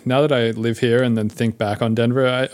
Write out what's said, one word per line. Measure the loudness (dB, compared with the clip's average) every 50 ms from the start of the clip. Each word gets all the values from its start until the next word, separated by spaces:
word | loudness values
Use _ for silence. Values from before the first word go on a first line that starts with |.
| -4
now | -2 0 2 2
that | 2 2
I | 2 0 0
live | -2 -2 -2 -4 -2 0
here | 0 2 2 2 2
and | 2 0
then | 0 -2 -4
think | -4 -2 -4 -4 -2 -2
back | -4 -4 -2 -2
on | -2 -2 0
Denver, | 0 0 0 2 2 0 0
I, | 0 0 -2 -2